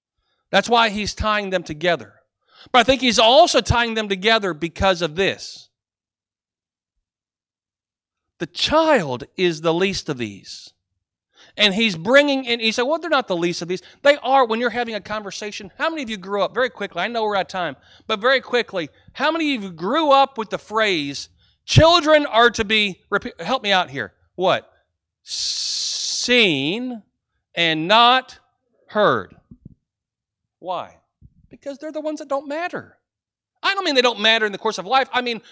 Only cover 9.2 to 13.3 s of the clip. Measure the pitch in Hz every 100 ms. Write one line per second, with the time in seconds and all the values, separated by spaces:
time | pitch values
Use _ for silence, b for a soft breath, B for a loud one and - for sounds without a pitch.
9.2 | - - 180 156 165 160 196 175 - 131
10.2 | 110 98 - - - _ _ _ _ _
11.2 | _ b b - 208 190 226 165 180 269
12.2 | 294 269 247 233 226 214 247 320 330 285
13.2 | -